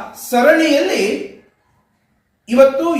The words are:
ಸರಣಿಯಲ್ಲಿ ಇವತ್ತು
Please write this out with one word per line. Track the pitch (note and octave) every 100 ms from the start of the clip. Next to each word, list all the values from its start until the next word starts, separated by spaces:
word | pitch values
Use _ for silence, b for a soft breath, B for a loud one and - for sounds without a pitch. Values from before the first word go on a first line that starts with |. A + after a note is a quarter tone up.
| - -
ಸರಣಿಯಲ್ಲಿ | - A#3+ C#4 D#4+ D#4+ C#4+ F#4 G3+ G3 - - - _ _ _ _ _ _ _ _ _ _ -
ಇವತ್ತು | B3 C4+ C4+ E4+ D4